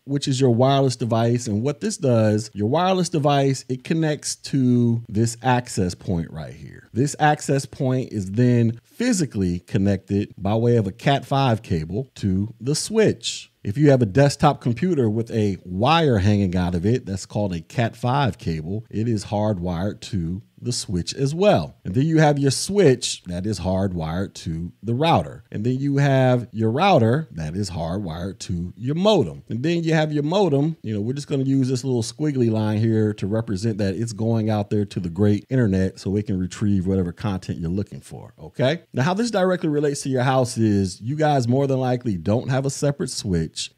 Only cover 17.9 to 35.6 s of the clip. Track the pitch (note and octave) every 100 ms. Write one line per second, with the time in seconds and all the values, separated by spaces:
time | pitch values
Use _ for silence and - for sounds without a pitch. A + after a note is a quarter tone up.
17.9 | A#2 B2 C3+ C3 E2 - D#2+ D#2 G#2 A2+
18.9 | G2 A#2 G#2+ - G#2 G#2+ G2 F2 E2+ G2+
19.9 | - - G2 E2 F#2 - _ A#2 A#2+ -
20.9 | F2+ E2 - C#3 D#3+ G#3 D3 D2 - -
21.9 | F#2+ D#3 D#3+ D3+ D3 C#3 B2+ - G3 E3
22.9 | B2 - - - F2 G2 F#2+ F2 F#2+ G2
23.9 | F2+ D#2+ E2+ G2 - - D#2+ F2 - G2
24.9 | A#2+ D#3+ C#3+ D2 B1 - G#2 A2+ C3 C#3+
25.9 | C#3 C#3+ C3+ C3 B2+ G#2+ G#2+ A2 A#2+ G3+
26.9 | E3+ A2+ C3+ D#3+ - D#2 F2 G#2 E2+ E2
27.9 | F#2 G2 D#2+ F#2+ - - F2+ F2 - B2
28.9 | D#3+ G3+ G#3 F2+ C#2+ - A2 C#3+ E3+ D#3+
29.9 | D#3 D#3 D3 D3 F#3 F#3 C#3 D3+ D#3+ -
30.9 | G#2+ G#2+ C3+ C#3+ C#3+ C3+ C3+ B2+ C3 C3+
31.9 | B2 A2+ - D3+ C3 A#2 A2 G#2+ G#2+ A2+
32.9 | A2 G#2+ G#2 G2 A2 A2+ F#2+ A2+ G2+ G2
33.9 | F2+ A#2 G#2+ A2 A2+ A2 G#2+ G2+ G#2+ G2+
34.9 | - F2 E2 G#2 G#2 - C3